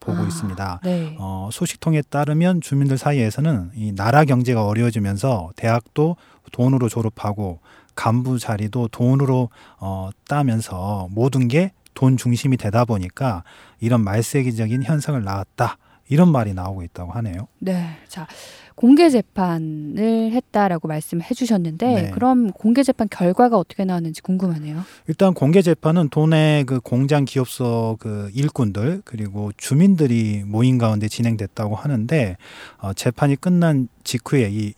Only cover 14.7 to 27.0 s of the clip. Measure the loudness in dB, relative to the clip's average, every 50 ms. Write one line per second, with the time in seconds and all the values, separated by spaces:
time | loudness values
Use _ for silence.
14.7 | -2 -4 -2 -2 -2 -2 -2 -2 -4 -4 -4 -4 -6 -6 -8 -10 _ -4 -4 -4
15.7 | -4 -8 _ _ _ _ _ _ 2 4 6 6 6 4 2 0 -4 -6 -6 -8
16.7 | -8 -8 -10 -12 -12 -12 -12 -10 -8 -8 -6 -6 -8 -8 -10 -12 _ _ -6 -4
17.7 | -4 -4 -4 -6 -10 -14 -20 _ -16 -16 -16 -16 -18 -20 -20 -20 -20 -20 -20 -20
18.7 | _ 2 6 6 8 8 8 6 6 4 0 -2 _ -2 -2 0 0 -2 -4 -6
19.7 | -6 -8 -8 -8 -4 -2 0 0 0 0 0 -2 -2 -4 -4 _ 0 0 2 2
20.7 | 0 -2 -4 -4 -6 -6 -6 -6 -6 -6 -4 -6 -4 -4 0 0 0 0 0 -2
21.7 | -4 -2 0 0 2 0 0 -2 -2 0 2 2 4 4 2 0 -2 0 2 2
22.7 | 4 4 4 2 2 0 -2 -4 -2 0 0 2 4 4 4 4 4 2 0 -2
23.7 | -4 -4 -2 -2 -2 -2 -4 -4 -8 -8 -4 -2 -2 0 0 -2 -2 -4 -6 -8
24.7 | -8 -8 -10 -12 -16 -14 _ -6 0 2 4 2 4 2 2 4 6 6 6 4
25.7 | 2 2 2 2 2 2 2 2 2 2 2 4 4 4 4 4 4 2 2 0
26.7 | -2 -4 -2 -2 0 0